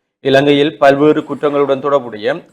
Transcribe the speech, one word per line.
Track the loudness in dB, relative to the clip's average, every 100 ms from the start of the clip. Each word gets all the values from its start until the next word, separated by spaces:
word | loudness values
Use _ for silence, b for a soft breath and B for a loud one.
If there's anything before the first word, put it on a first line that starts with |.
| _ _
இலங்கையில் | 0 2 2 2 0 2
பல்வேறு | 2 4 2 2
குற்றங்களுடன் | -2 -6 -4 -2 -2 -2
தொடர்புடைய | -2 -2 -4 -8 -6 -6 -6